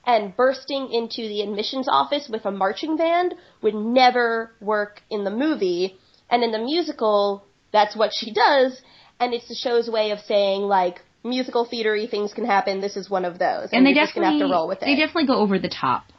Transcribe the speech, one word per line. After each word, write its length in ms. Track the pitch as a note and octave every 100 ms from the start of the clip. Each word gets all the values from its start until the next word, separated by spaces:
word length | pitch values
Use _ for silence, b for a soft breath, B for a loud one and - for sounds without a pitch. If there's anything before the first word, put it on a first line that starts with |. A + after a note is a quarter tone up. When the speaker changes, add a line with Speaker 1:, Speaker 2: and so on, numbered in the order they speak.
| B3
Speaker 1:
And 240 | A3+ G3+ F3+
bursting 560 | B3+ C4 - C#4 C4 A#3
into 220 | A3+ B3 A3
the 140 | G#3
admissions 460 | G3+ G#3 A3+ C4 C4
office 400 | C4+ C4 C#4+ C#4+
with 100 | A3 G3+
a 60 |
marching 460 | G3 F#3+ G#3+ D#4 D#4
band 380 | E4 E4+ F4+ F4 B B
would 140 | A3 G#3+
never 760 | A3 B3 B3+ B3 A#3 A3+ A3+ -
work 420 | G3+ G#3+ G3+ - -
in 140 | G#3
the 60 | G3 G#3+ D4+
movie. 520 | C4 F#3 F3 F#3 b b b b
And 120 | A#3+
in 80 | A#3
the 60 | A3 A#3
musical, 720 | E4 D#4+ C#4+ A3 G#3 G3+ G3+ _ _ _
that's 240 | G#3 G#3 G#3+
what 160 | G#3 -
she 140 | G#3+
does, 480 | E4 G#4+ C#4+ C4 B3+ b b b -
and 140 | B3 A#3+
it's 120 | -
the 80 | A#3
show's 240 | B3+ A#3+ A#3
way 200 | A3 G#3+
of 80 | G#3
saying, 400 | - G#3 G3 G3
like, 380 | G3+ F#3+ F3+ F3 _ _
musical 420 | A3+ B3+ B3+ A#3+ A#3+
theater-y 420 | A#3+ G#3+ G#3 A3
things 240 | G#3 G#3
can 120 | - G#3+
happen, 360 | G3 G3+ F#3+
this 140 | G3 G3+
is 120 | F#3
one 160 | F#3+ F3+
of 120 | F3
those, 260 | F3 F2 -
Speaker 2:
And 80 | A#3+
Speaker 1:
and 60 | C4+
Speaker 2:
they 60 |
Speaker 1:
you're 120 | C#4 D4+
just 100 | -
gonna 120 | -
have 60 |
to 60 | D4+
Speaker 2:
definitely, 140 | C#4+ F3+
Speaker 1:
roll 120 | E3
with 140 | F#3+
it. 40 | C4
Speaker 2:
they 100 | C#4+
definitely 320 | D#4 E4+ C#4
go 100 | A3+
over 200 | G#3 F#3+
the 100 | F3
top 340 | - C3+ B2 -